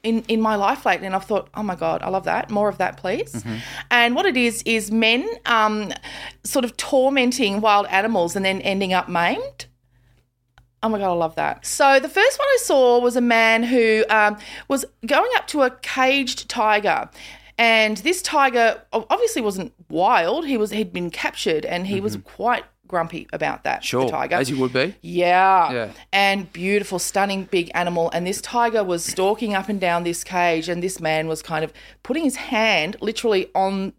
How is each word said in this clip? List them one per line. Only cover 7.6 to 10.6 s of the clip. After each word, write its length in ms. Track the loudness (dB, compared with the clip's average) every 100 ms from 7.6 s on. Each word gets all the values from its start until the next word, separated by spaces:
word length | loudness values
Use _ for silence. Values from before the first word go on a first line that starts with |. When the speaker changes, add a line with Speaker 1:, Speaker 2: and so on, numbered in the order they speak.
Speaker 1:
wild 240 | 4 2 4
animals 500 | 0 2 0 0 0
and 80 |
then 180 | -2 0
ending 320 | -2 -2 0
up 140 | 0 0
maimed. 580 | 0 0 -2 -8 -14 -20 _ _ _ _ _ _ _ _ _